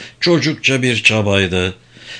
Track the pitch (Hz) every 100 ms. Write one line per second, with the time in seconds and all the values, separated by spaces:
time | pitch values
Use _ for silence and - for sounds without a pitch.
0 | - - - 170 156 151 - 135 127 113
1 | - 110 101 98 92 90 92 92 - -
2 | - -